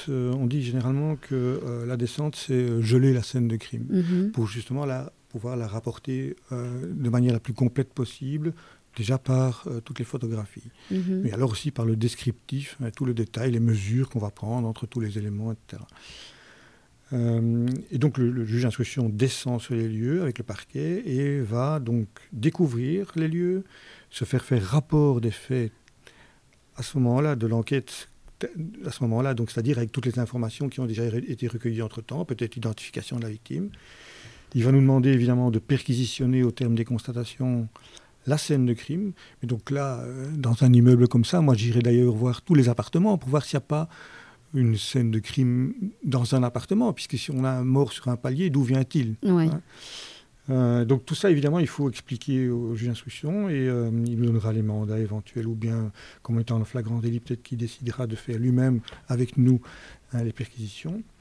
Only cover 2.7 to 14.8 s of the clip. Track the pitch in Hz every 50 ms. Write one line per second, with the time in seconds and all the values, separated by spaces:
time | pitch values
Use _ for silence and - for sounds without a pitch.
2.7 | 117 117 113 107 123 127 131 135 131 120 110 - - 123 120 113 113 107 - -
3.7 | - 117 120 131 - 185 175 170 180 180 190 208 220 131 113 101 104 117 107 -
4.7 | 127 139 147 139 127 131 135 - - _ _ _ - 117 104 120 127 120 117 104
5.7 | 101 113 - 120 113 - - 135 131 131 135 139 143 - _ - 131 123 123 123
6.7 | 123 127 143 175 - - 127 117 113 123 123 127 117 113 - - 113 - 131 117
7.7 | - 135 131 - - - 123 - - - 131 131 147 151 151 165 160 - - -
8.7 | - _ _ _ - 120 107 107 131 131 - 131 131 131 131 131 120 - - -
9.7 | 123 117 - - 127 - 120 - - 127 117 113 113 110 104 - - - - 117
10.7 | - _ - - 190 190 180 185 190 185 196 117 98 107 131 127 104 - - 147
11.7 | - - 113 113 110 110 113 120 - - - 123 113 - _ - 135 139 139 -
12.7 | - - 127 113 - - 139 127 120 117 110 - - 113 123 131 120 113 117 117
13.7 | 113 104 95 101 117 127 135 - - 117 104 101 - - - 107 117 123 117 113
14.7 | 110 -